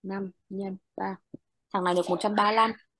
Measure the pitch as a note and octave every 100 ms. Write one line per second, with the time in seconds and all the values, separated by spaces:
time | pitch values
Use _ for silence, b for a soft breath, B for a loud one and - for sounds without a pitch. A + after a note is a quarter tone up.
0 | F#3+ G3 F#3+ - _ F#3+ G3 F#3+ _ -
1 | F#3+ F#3+ _ - _ _ _ G3 F3+ F3+
2 | F3 F3 G#3 G#3 G#3 A3 A3+ - _ _